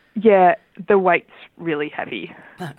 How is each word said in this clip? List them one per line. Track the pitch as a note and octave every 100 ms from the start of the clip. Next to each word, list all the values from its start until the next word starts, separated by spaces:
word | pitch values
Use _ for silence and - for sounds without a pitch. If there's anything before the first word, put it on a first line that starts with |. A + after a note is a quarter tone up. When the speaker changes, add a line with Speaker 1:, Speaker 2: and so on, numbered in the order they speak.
| _
Speaker 1:
Yeah, | A3 G#3+ G3 F3+ - _ - F#3
the | G3
weight's | F3+ E3+ - - - -
really | E3 D3 D3+
heavy | - - G#2 E3+ - -
Speaker 2:
<laughs> | -
Ah, | E3+